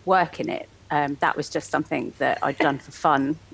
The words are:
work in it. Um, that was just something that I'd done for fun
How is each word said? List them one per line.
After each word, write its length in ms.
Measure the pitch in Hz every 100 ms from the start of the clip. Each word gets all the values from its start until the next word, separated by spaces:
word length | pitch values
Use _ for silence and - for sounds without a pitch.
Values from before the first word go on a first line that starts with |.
| -
work 340 | 185 160 -
in 100 | -
it. 200 | - - - -
Um, 260 | 147 143 143
that 160 | 165 -
was 140 | 143
just 220 | 156 -
something 420 | 143 156 143 113 -
that 180 | 131 -
I'd 160 | 151 131
done 180 | 160 139
for 140 | -
fun 480 | - 165 139 139 156 -